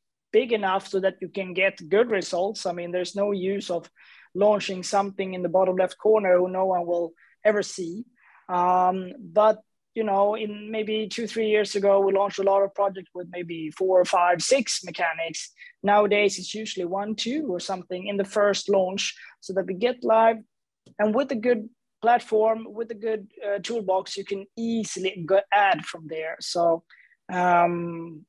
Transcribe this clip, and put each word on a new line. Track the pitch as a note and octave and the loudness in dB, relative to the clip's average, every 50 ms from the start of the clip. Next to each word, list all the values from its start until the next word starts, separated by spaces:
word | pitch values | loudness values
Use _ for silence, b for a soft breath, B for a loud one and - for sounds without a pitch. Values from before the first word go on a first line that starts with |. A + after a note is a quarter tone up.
| _ _ _ _ _ _ - | _ _ _ _ _ _ 2
big | A3 C4 A#3 | 2 2 2
enough | A#3 G#3 G3+ F#3+ F#3 G3 - - | 0 0 0 0 0 -2 -2 -4
so | - F#3+ | -2 -2
that | F#3+ F#3+ F#3 - | 0 -2 -2 -4
you | F#3 E3 | -8 -10
can | - G3 F#3+ F#3 F3 | -8 -8 -8 -4 -2
get | F3+ F#3+ G3 F#3+ - E3+ D3+ | 0 0 0 0 -4 -4 0
good | F#3+ G#3 B3 A#3+ | 2 2 4 2
results. | A3 F#3+ E3+ - - E3+ F#3 G#3 G#3+ - - | 0 -2 -2 -2 -2 -2 -2 -2 -4 -4 -6
I | F#3+ E3+ | -6 -6
mean, | F3 F3 F3 | -6 -6 -6
there's | F3 F3+ F3+ F3 - | -4 -4 -4 -4 -4
no | G3 G3+ G#3 | -2 -2 0
use | G3+ F#3+ F3+ F#3+ G3+ G3 - - | 0 -2 -2 -2 -4 -4 -4 -4
of | F3 E3+ - - _ B B B B B B B B | -6 -6 -6 -10 _ B B B B B B B B
launching | F#3 G3+ G#3 G#3 G3 - - F#3+ F#3 F3+ | 2 4 4 4 4 0 -4 -8 -8 -4
something | - G#3 G3 G3+ G3 G3 - F#3+ F#3+ F#3 | -2 0 0 0 0 -4 -6 -8 -6 -6
in | F3+ F3+ | -4 -2
the | E3+ D#3+ F#3 | 0 2 2
bottom | F#3+ F#3 F#3 F#3 | 2 2 2 2
left | F#3 F3+ - - | 0 -2 -2 0
corner | - G#3+ A3 A3 G3+ F#3 F3+ F3+ | 2 4 4 4 4 4 4 4
who | F3+ F#3 | 4 2
no | F#3 F#3 F#3+ | 0 0 0
one | F#3+ F#3 F3 F3 | 0 0 0 0
will | E3+ F3 F3 E3+ E3 - b b b b b b | -2 -2 -2 -2 -4 -8 b b b b b b
ever | G#3+ G#3 G#3 F#3 | 2 2 2 0
see. | - - - F3+ E3 F3 G#3+ B3 _ _ b b b b b b b | -4 -6 -10 -8 -8 -8 -10 -12 _ _ b b b b b b b
Um, | F3+ F3 F3+ F3+ F#3 F#3 F3+ F3+ F#3 F#3+ F#3 F3+ - C4 | 0 2 2 4 4 4 4 2 2 -2 -4 -10 -12 -16
but, | G3+ E3+ E3 G#3 G#3+ A3 G#3+ G#3+ - _ _ _ _ _ - | -14 -2 2 4 4 4 4 2 -4 _ _ _ _ _ -6
you | A3+ A3 | -4 -2
know, | G#3 G3 G3 G3+ G#3 G#3+ | 0 2 2 2 2 2
in | A3+ A3 G#3 G#3 G#3 G#3 G#3+ | -2 -4 -8 -8 -10 -10 -8
maybe | A3 A3 G#3+ G#3+ G#3+ A3 G#3+ F#3 | -6 -6 -4 -2 -4 -4 -4 -6
two, | - - A#3 | -6 -8 -8
three | G3+ - A3+ A3 G#3+ | -6 -4 -2 0 2
years | G#3+ G#3+ G3+ G3 - | 2 2 2 0 -2
ago, | G3+ G3 G3+ G3 G3 | 0 2 4 4 4
we | G3 G3 G3 | 4 4 2
launched | F#3+ G3+ G3 - - | 2 0 0 -2 -2
a | G3 | 0
lot | G3 G3 G3 | 2 4 4
of | G3 G3 - | 2 0 0
projects | - G3+ G3 F#3+ F#3+ F3 - - | 0 -2 -2 -2 -6 -14 -14 -14
with | F3+ F3 E3+ | -14 -14 -12
maybe | F3+ F3+ F3 E3 E3+ E3 D#3+ D3+ | -10 -10 -10 -10 -10 -10 -10 -10
four, | D3+ - F#3+ F#3 F#3 F3+ F3+ | -6 -2 0 4 4 4 4
five, | - - F3+ F3 F3+ F3 E3 - | 4 2 2 4 4 2 2 2
six | - C4 C#4 A3 - - - F3+ | 2 2 2 2 0 -4 -6 -8
mechanics. | F3+ E3 - F3 E3 D#3+ E3 E3 E3 D#3+ - - - B B B B B B | -8 -6 -4 -4 -4 -4 -4 -8 -8 -8 -10 -14 -16 B B B B B B
Nowadays, | - G3+ G3+ G#3 G#3 G3+ G#3 G#3 G#3 G3 G3 F#3 | 0 4 4 6 6 4 4 4 2 2 0 -2
it's | F3+ - - | -8 -10 -10
usually | G#3+ A3 G#3 - F#3 F3 | -10 -10 -8 -8 -6 -6
one, | E3+ F#3 G3 G#3 G#3+ G#3+ | -4 -4 -4 -4 -6 -6
two | G3+ - A3+ C4+ D#4 D#4 A#3+ | -6 -4 -4 -4 -4 -4 -4
or | F3+ F3 | -6 -6
something | - - F#3+ F3+ F3 - F#3 F3+ F#3+ | -6 -6 -8 -8 -8 -10 -10 -8 -6
in | G#3 G3+ G3 | -4 -4 -4
the | G3 | -4
first | G3 - G#3+ G3+ G#3 G3 - - - | -2 0 2 2 2 2 0 0 0
launch | G3+ F#3+ F#3 F3+ F#3+ G3+ - - - B B B B B | 2 2 2 0 -2 -4 -6 -6 -8 B B B B B
so | - - F#3 | -12 -8 -4
that | G3 F3+ | -4 -4
we | F#3 F#3+ | -4 -4
get | F3+ A3+ B3 B3 B3 - | -2 -2 -2 -2 -2 0
live. | A#3 A3 A3 A3+ A3+ A#3 A3 - _ _ _ _ _ _ _ _ - - - | 2 4 6 6 4 4 0 -4 _ _ _ _ _ _ _ _ -12 -4 0
And | G#3 G#3+ G#3 | 0 2 2
with | C4 C#4+ C4 | 0 0 -2
a | C#4 | -2
good | G#3+ G#3+ B3 A#3+ G#3+ G#3+ - _ _ _ _ _ _ | -2 0 0 0 0 -2 -8 _ _ _ _ _ _
platform, | - A#3 A#3+ A#3 A#3+ - A3 G#3+ G#3+ A3+ A3 A3 A3+ - | 2 4 4 4 2 2 0 2 2 2 0 -2 -6 -12
with | G#3 A3 A#3 A3+ | -12 -10 -10 -10
a | A#3 | -10
good, | G3+ G#3+ A3 A3 G#3+ G3 - _ - G#3 | -8 -4 -4 -4 -4 -6 -12 _ -10 -6
uh, | G3+ G3+ G3+ | -4 -4 -4
toolbox, | F3 - A#3+ A#3 G3 F#3 F#3 F#3+ F#3 - - G3 | -4 -6 -6 -4 0 0 0 0 -2 -4 -8 -10
you | G3 | -8
can | - G3+ G3 G3 - _ | -6 -8 -8 -8 -10 _
easily | - A3+ A#3 A#3 A3+ G#3 - - F#3 F#3 F#3+ G#3 F#3 D#3+ | -6 -4 -2 -2 -2 -4 -6 -6 -6 -4 -4 -4 -4 -2
go | D3+ F#3+ G3 G3 - | 2 2 2 2 2
add | G3+ G#3 G3+ G3 F3 D#3 D#3+ | 2 2 4 4 2 0 -4
from | - - E3 D#3+ D3 | -8 -12 -12 -12 -10
there. | D#3+ D#3+ D#3 D#3+ E3+ - | -8 -8 -8 -8 -8 -10
So, | - - - F3 E3+ E3+ E3 E3 - _ b b b b b b _ - F#3 | -10 -6 -2 0 2 2 2 0 -2 _ b b b b b b _ -6 -4
um, | F3+ F3+ F3+ F3 F3 F3 F3 F3 E3+ E3+ E3+ E3+ E3+ E3 E3+ D#3+ D3+ - | 0 2 4 4 4 4 4 2 -2 -6 -6 -8 -10 -12 -12 -16 -14 -6